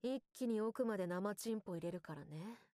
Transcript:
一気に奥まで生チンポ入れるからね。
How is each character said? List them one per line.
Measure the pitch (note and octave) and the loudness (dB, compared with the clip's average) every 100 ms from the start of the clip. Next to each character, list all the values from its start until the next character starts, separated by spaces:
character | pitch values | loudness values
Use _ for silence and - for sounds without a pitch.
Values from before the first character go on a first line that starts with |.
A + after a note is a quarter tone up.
一 | B3 C4 _ | 0 -2 _
気 | - B3+ | -2 2
に | A3 | 4
奥 | A3 A3 B3 | 2 2 2
ま | G#3 | 4
で | F3+ | 2
生 | F3+ G3 G#3 | 2 0 0
チ | A3+ | -2
ン | A3 | -2
ポ | - E3+ | -2 -4
入 | |
れ | E3+ | -2
る | F3 | -4
か | - | -6
ら | D3+ D3+ | -10 -8
ね。 | D3+ F#3+ A#3 - | -8 -8 -10 -18